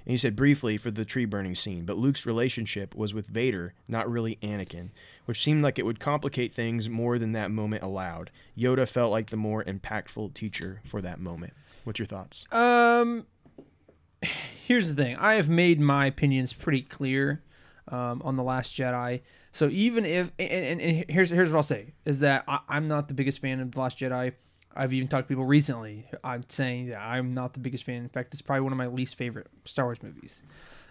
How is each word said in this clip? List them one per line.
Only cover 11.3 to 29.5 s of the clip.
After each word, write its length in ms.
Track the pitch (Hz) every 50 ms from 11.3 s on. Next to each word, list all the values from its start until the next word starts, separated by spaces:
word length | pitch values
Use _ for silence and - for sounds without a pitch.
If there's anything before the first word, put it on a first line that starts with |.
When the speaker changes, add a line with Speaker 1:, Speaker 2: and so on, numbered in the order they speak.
| 85 82 87 - - - - - - - -
Speaker 1:
What's 140 | 117 104 -
your 80 | 113
thoughts? 400 | - 107 95 92 - - - - -
Speaker 2:
Um, 720 | - 226 240 247 240 240 240 233 233 240 240 233 240 233 220 - _ _ _ - _ - - _ _ _ _ _ - _ _ _ _ _ - - - - - - - - -
here's 280 | - 240 240 196 165 147
the 80 | 139 143
thing. 120 | 123 123 -
I 180 | - 208 220
have 140 | 214 165 147
made 300 | 170 170 175 175 170 147
my 260 | 147 143 139 139 139
opinions 480 | 139 139 - 151 143 135 131 131 127 -
pretty 280 | - - 170 156 - 135
clear, 580 | - - - 143 131 131 135 139 143 143 156 - _ _ - - - - _ - -
um, 340 | - 123 123 120 120 127 -
on 120 | 139 135
The 80 | 131 127
Last 320 | 127 127 127 127 - -
Jedi. 460 | - 131 127 123 123 120 120 123 123 - _ _ - - -
So 160 | - - 156 143
even 360 | 120 190 208 247 233 226 214
if, 260 | 160 165 180 180 175 - -
and, 100 | 185 -
and, 300 | - 185 180 170 170 170
and 240 | - 170 165 160 175 -
here's, 200 | 147 185 190 170
here's 200 | 170 175 185 165
what 80 | 156 156
I'll 60 | 143
say, 300 | - 135 104 101 - - _ -
is 140 | 156 143 135
that 240 | 143 143 139 135 - -
I, 120 | 139 143 - -
I'm 180 | 143 147 156 151
not 200 | 151 147 147 147
the 60 | 143
biggest 260 | 127 139 135 135 -
fan 200 | - 135 131 131
of 120 | 127 127
The 80 | 117 131
Last 160 | 131 127 - -
Jedi. 360 | 135 127 127 123 127 127 - - _ _ _ _ _ _ -
I've 200 | - 135 131 127
even 160 | 131 127 131
talked 180 | 151 135 131 -
to 0 |
people 160 | 139 127 131
recently. 600 | 131 143 151 143 147 131 117 113 107 104 107 110 - - - -
I'm 200 | 127 123 120 120 -
saying 400 | - - 139 127 123 123 123 123
that 120 | 117 101
I'm 320 | 104 113 120 127 127 127 127
not 200 | 127 123 127 -
the 60 | 135
biggest 240 | 123 131 123 - -
fan. 200 | - 123 120 120
In 60 | 123
fact, 240 | - 127 127 - -
it's 80 | 143
probably 200 | - - 143 135
one 100 | 135 135
of 60 | 135 131
my 100 | 127 123
least 280 | 123 127 127 131 -
favorite 320 | - 123 120 113 110 - -